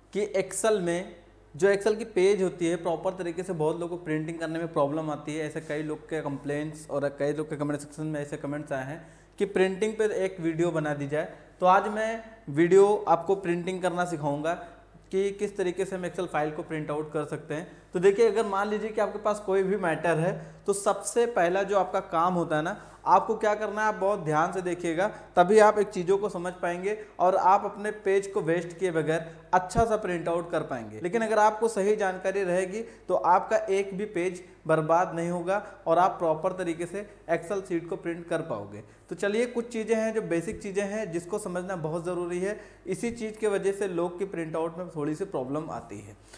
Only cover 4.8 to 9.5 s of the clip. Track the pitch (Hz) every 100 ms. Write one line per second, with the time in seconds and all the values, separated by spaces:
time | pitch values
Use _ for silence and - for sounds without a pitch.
4.8 | 139 156 156 143 151 151 151 160 160 151
5.8 | 156 156 - 160 143 139 143 147 156 151
6.8 | - 143 143 139 143 147 156 143 147 143
7.8 | - - 156 151 143 151 139 147 151 135
8.8 | 131 165 - - - - 196